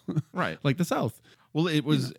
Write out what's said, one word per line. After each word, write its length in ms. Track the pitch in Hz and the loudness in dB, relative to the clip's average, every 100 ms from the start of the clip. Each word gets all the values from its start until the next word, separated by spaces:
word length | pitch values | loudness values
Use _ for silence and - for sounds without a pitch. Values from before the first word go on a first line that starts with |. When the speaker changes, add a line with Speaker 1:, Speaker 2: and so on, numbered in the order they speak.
| - | -4
Speaker 1:
<laughs> 0 | 160 - | -4 -4
Speaker 2:
Right. 260 | 185 117 - | -4 -4 -2
Speaker 1:
Like 120 | 143 151 | -2 0
the 60 | |
South. 360 | 175 262 117 - - - _ | 0 0 -2 -6 -20 -20 _
Speaker 2:
Well, 140 | 151 175 | -2 2
it 80 | 151 | 2
Speaker 1:
You 60 | |
Speaker 2:
was, 280 | 135 143 | 2 0
Speaker 1:
know. 60 | 127 | 0